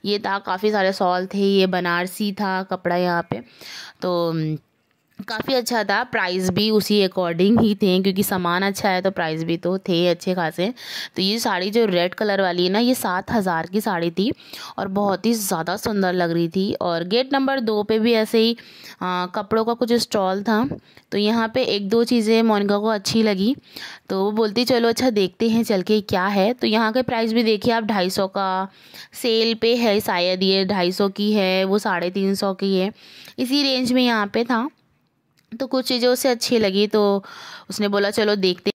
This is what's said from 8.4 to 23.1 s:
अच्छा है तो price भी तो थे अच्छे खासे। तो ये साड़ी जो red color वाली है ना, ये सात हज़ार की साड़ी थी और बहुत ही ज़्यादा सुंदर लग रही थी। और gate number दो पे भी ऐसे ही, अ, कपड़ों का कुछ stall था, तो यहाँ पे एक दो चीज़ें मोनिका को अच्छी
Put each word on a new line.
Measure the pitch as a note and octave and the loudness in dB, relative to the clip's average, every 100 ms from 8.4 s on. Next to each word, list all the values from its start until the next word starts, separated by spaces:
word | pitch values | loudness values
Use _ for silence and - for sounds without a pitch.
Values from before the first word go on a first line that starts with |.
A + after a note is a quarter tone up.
| F3 F3 | 0 0
अच्छा | G3 G3 G#3 | -2 -2 0
है | F#3 | 0
तो | F#3+ | -2
price | F#3+ E3 D#3+ | -2 -4 -4
भी | E3 E3+ | -4 -2
तो | F3 F#3+ | -2 -2
थे | F#3+ E3+ F3 | 0 2 2
अच्छे | E3+ - | 0 -2
खासे। | F#3 D#3+ E3 F#3+ B3 - - - - | -2 -2 -2 -4 -4 -12 -12 -10 -4
तो | |
ये | F#3+ A3+ | -2 -2
साड़ी | A#3 F#3 F#3+ | -2 -2 0
जो | A3 A3 | 2 2
red | F3 F3+ | 2 0
color | - G#3+ G3 | -2 -2 0
वाली | F#3+ F3 | 0 2
है | F3+ | 2
ना, | G3+ | 2
ये | A#3+ | 2
सात | B3+ G#3 F3+ - | 0 -2 -4 -2
हज़ार | A#3 F#3+ E3 E3+ | -2 0 -2 -2
की | G3+ | -4
साड़ी | A3 F3 E3+ | -2 -2 -2
थी | E3+ G#3+ - - - - - | 0 -2 -4 -12 -18 -14 -8
और | G3 | -4
बहुत | F#3+ G3+ F#3+ A3 | -2 0 0 0
ही | |
ज़्यादा | A#3 G3 E3+ D#3+ G3 | 0 -2 -4 -2 -4
सुंदर | - G#3 F#3 | -2 0 0
लग | F3+ E3+ | 0 0
रही | E3 E3+ | 0 0
थी। | F#3+ G3 | 0 -2
और | - F3 E3 | -2 -2 -2
gate | F3 A3+ C4 | 0 -2 0
number | C#4 C4+ C4+ | 0 0 0
दो | A3+ G#3+ | 0 -2
पे | G#3 A3 | 0 2
भी | A3 | 4
ऐसे | A3+ A3 A3+ | 2 2 2
ही, | A3+ A3+ - - - - | 2 0 -10 -20 -20 -8
अ, | F3+ F3+ F3+ | -6 -4 -4
कपड़ों | G#3+ G3+ A3 | -6 -2 -2
का | A3 | 0
कुछ | A#3+ A#3+ | -2 0
stall | A#3 A3+ G#3+ F#3+ F#3+ | 0 0 0 0 -2
था, | G3+ G#3+ C4 - _ - _ | 0 0 0 -6 _ -20 _
तो | G3 | -2
यहाँ | G#3 A#3 A3+ | 0 0 0
पे | C4 | 0
एक | B3+ G3+ G3 | 0 -2 0
दो | A#3 | 2
चीज़ें | A#3 B3 G#3+ A3+ | 4 2 4 4
मोनिका | A3+ G#3 G3+ G3+ | 4 2 2 0
को | G#3+ | 0
अच्छी | G#3+ G3 | -2 0